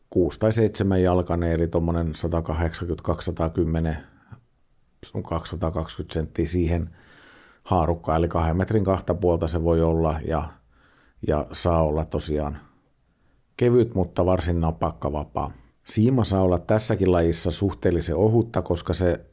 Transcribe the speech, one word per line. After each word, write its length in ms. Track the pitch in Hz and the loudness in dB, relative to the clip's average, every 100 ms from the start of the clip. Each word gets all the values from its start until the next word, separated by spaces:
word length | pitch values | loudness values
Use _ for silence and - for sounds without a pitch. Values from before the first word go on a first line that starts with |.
| _ | _
kuusi- 280 | - 82 - | 0 0 2
tai 140 | 110 | 0
seitsemänjalkainen, 1000 | 107 107 - 98 92 92 90 87 87 85 | 2 2 2 0 2 4 2 0 0 0
eli 160 | 82 82 | 0 0
tommonen 460 | 85 85 85 82 | 0 0 0 -2
satakahdeksankymmentä, 880 | 78 82 85 80 80 82 - 85 80 | -4 -2 -2 -2 -2 -2 -4 -6 -4
kaksisataa 460 | - 80 - 80 80 | -4 -4 -4 -4 -2
kymmenen, 480 | 87 80 80 82 78 - _ _ - _ _ _ _ _ _ - 104 - | 0 0 0 -2 -4 -8 _ _ -20 _ _ _ _ _ _ -12 -10 -6
kaksisataakaksikymmentä 840 | 82 - 85 82 80 80 - - | -6 -6 -6 -4 -4 -6 -8 -8
senttiä 320 | 85 78 - 82 | -6 -4 -4 -2
siihen 440 | 90 85 85 82 - - - - - - _ | 0 0 0 -2 -10 -20 -20 -20 -20 -20 _
haarukkaan, 560 | - 92 80 82 - 78 | -2 0 2 0 -2 0
eli 100 | 85 | 0
kahden 280 | 85 80 85 | 0 0 0
metrin 280 | 95 110 | 0 0
kahta 300 | 95 92 - | 2 0 0
puolta 340 | 90 90 82 82 | 0 2 2 0
se 160 | 87 | 0
voi 180 | 82 82 | 2 2
olla, 380 | 82 82 80 78 73 | 2 2 0 -2 -2
ja, 220 | 80 78 - _ _ _ _ _ _ - | -4 -6 -12 _ _ _ _ _ _ -2
ja 200 | 76 - | -2 -2
saa 300 | - 90 82 | -4 0 2
olla 220 | 80 76 | 2 0
tosiaan 540 | 82 76 80 76 73 69 - _ _ _ _ _ _ _ _ - | -2 -4 -4 -4 -4 -8 -14 _ _ _ _ _ _ _ _ -2
kevyt, 380 | 123 123 117 | 2 4 4
mutta 320 | 101 85 - 90 | 0 -2 0 2
varsin 340 | 90 90 85 | 2 0 0
napakka 520 | 80 80 80 - 71 | 0 0 -4 -4 -6
vapaa. 400 | 73 71 73 73 - - _ | -4 -6 -6 -6 -8 -20 _
Siima 400 | - - 113 131 | -6 0 2 2
saa 180 | 98 95 | 2 2
olla 160 | 92 87 | 2 2
tässäkin 540 | - 110 - 101 92 | 0 0 0 0 4
lajissa 380 | 87 85 82 92 | 4 4 0 -2
suhteellisen 640 | 80 101 - 95 87 82 78 | -2 -2 0 0 0 0 2
ohutta, 460 | 107 117 113 87 | 4 4 2 -2
koska 320 | 87 85 - | -2 -2 -2
se 260 | 85 90 82 - | 0 0 0 -4